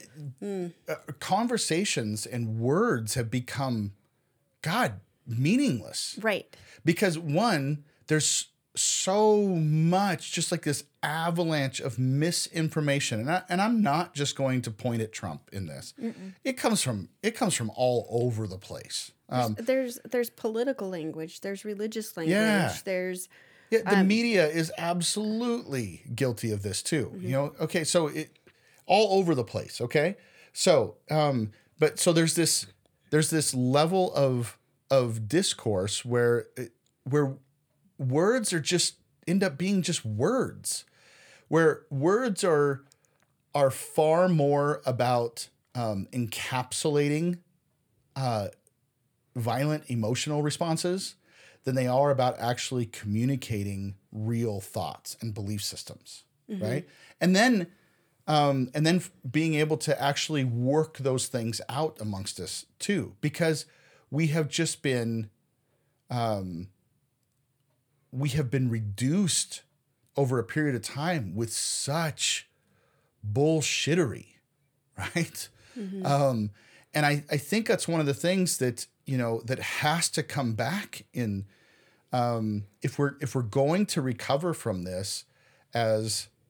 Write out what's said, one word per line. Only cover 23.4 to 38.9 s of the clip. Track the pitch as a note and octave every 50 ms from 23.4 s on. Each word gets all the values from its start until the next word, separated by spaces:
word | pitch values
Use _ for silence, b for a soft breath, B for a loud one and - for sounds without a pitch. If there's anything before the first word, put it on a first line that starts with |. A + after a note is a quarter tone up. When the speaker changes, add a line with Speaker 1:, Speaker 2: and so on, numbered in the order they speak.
| B B B B B B
Speaker 2:
Yeah, | A3+ A3
the | G#3+ F3+ G3+ G3
Speaker 1:
um, | F#3+ F#3+
Speaker 2:
media | G#3+ A3+ A#3 A#3+ A3+ F#3 E3 D3+
is | D#3+ E3 E3 E3 - -
absolutely | E3 E3+ F3 F3+ E3+ - - G#3 G#3+ G#3+ A3 A3+ A#3+ A#3+ A#3 A#3 G3+ - C#3 C3 A2+ F#2+ E2 - - - A#2+
guilty | G#2+ C3+ B2+ A2+ - - A#2
of | G#2+ G#2 G2
this | G#2 F#2 -
too. | - - E3+ D3+ A2 - -
Speaker 1:
Mm-hmm. | G3 F3+
Speaker 2:
You | B2 C3
know, | C3+ C#3+ C#3+ - -
okay, | D#3+ D#3+ - F3 D#3
so | C#3+ - F3 E3 D3
it | C3 D3+ D#3 - _ _ _ b b b b b b b b
all | - F3+ G3+ A3 G3+ F#3+ G3
over | F#3+ E3+ D#3+
the | B2+ A2+
place. | - - G2 - - - -
Okay, | A#2+ A#2 - D#3 D3 F3 G3+ B B B B B B B -
so, | - - F#3+ E3+ C3+ A2 - - - _ -
um, | D#3 D#3 D3+ D3 C3+ B2 G#2+ G#2 b b b b b -
but | D#3 D3+ - -
so | - F3+ E3
there's | E3 E3 D#3+ -
this, | E3+ D#3+ D3+ - - - - - _ _ _ _ _ _ _
there's | - D3+ D#3 -
this | D#3+ D#3+ C#3+ - -
level | B2+ B2+ B2+ C3 C#3+ D#3 E3 F#3 F#3+ F3+ E3 -
of, | - C#3 C3+ B2+ A#2+ A#2+ G#2+ - - _ _ _ _ _ -
of | C3+ C3+ B2 A#2+ A2 A2 A2 G#2
discourse | C#3+ E3+ G3 - - - - A#2+ G#2 F#2 F#2 G2+ - - -
where, | B2 A#2+ A#2+ A#2+ A#2+ A#2+ A#2 A2 - _ - F2 - - _ _ _ _ _ -
where | - C3 D3 D3 C3+ C3+ - - _ _ _ _ _ _ _ _ _ _ -
words | C#3 B2+ C3 D3+ F3 G#3 B3 C4 A3 - F#3
are | E3
just | C#3+ - F3 F3 - -